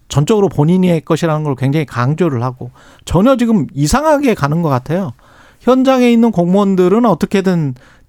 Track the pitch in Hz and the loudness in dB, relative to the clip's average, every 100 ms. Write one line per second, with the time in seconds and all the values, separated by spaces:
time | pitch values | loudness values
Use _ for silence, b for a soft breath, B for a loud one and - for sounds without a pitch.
0 | - - 151 214 196 - 151 185 185 165 | -6 -2 0 2 0 0 0 2 2 0
1 | - 160 165 151 151 127 127 156 151 120 | -2 -2 -2 -2 -4 -4 -2 -2 -4 -4
2 | 123 156 175 127 127 123 123 b b b | -4 -2 -2 -2 -6 -8 -14 b b b
3 | - 160 226 262 233 214 127 135 147 247 | -4 0 2 2 0 0 -2 -2 -2 0
4 | 311 285 285 208 143 160 165 127 127 170 | 0 0 0 0 0 0 0 -2 -2 -4
5 | 175 - b b b b - 262 262 262 | -6 -10 b b b b 0 2 2 2
6 | 247 233 233 190 175 190 202 185 180 208 | 2 4 2 0 0 2 2 2 2 2
7 | 240 165 196 196 190 175 147 127 b b | 2 0 -2 0 0 0 -2 -6 b b